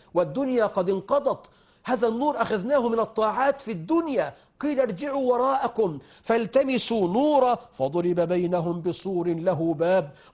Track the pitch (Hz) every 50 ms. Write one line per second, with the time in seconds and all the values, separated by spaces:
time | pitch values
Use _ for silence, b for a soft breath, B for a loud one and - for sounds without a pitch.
0 | b b b 170 175 151 151 254 277 262 254 240 214 202 - 202 180 180 196 190
1 | - - - 285 - 262 208 - - - b b b b b b b 202 254 220
2 | 233 226 226 233 277 302 294 - 226 - 220 202 180 240 294 277 233 240 226 226
3 | 220 214 - 220 214 220 214 240 262 277 269 269 - 214 226 170 160 190 320 339
4 | 330 311 269 202 156 143 - b b b b - - 302 294 254 269 220 190 165
5 | 294 294 269 277 262 247 247 240 247 269 269 262 - 233 - 220 220 180 151 135
6 | B B B B B - 226 240 233 - - 269 277 269 262 226 - - 233 226
7 | 190 170 180 233 285 302 302 277 254 247 240 - - - _ - 131 139 147 175
8 | 170 175 175 175 170 165 180 180 180 170 175 175 160 175 175 175 165 180 165 -
9 | - 190 190 175 165 175 170 165 165 185 175 147 165 165 165 147 165 170 - 143
10 | - - - B B B